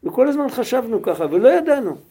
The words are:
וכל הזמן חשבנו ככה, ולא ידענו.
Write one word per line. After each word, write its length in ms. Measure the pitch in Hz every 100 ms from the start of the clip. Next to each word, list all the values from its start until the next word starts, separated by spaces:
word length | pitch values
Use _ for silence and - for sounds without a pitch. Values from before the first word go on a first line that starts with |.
וכל 240 | - - 269
הזמן 220 | 285 285
חשבנו 520 | - 233 254 233 220
ככה, 240 | - 160 156
ולא 180 | 165 233
ידענו. 420 | 349 320 285 214 143 -